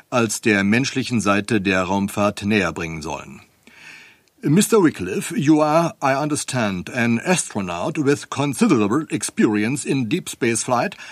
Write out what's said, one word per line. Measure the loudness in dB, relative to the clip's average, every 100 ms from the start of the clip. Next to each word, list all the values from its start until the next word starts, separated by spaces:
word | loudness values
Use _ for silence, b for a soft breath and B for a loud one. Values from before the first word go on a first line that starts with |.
| B
als | 0 0 0
der | 0 2
menschlichen | 4 2 0 -4 -2 0
Seite | 2 0 2 0
der | 2 0
Raumfahrt | 0 -2 -2 0 -2 -2 0
näher | 0 0
bringen | -4 -8 -8
sollen. | -8 -10 -12 -20 -20 _ _ B B B B B B _
Mister | 2 4 4 4
Wycliffe, | 4 2 -6 -6 -6 -2
you | 4 4
are, | 6 4 2 -2
I | -2
understand, | 0 -2 -4 -4 -2 -2 -2 -6
an | -2 0 0
astronaut | 0 -2 -2 -6 -6 -4 -4 -2
with | 0 0 -2
considerable | -4 -2 2 2 4 2 0 -2
experience | -6 -4 0 2 2 0 -2
in | -2 -2 -2
deep | -4 -6
space | -4 -2 0
flight | 0 0 -2 -6 B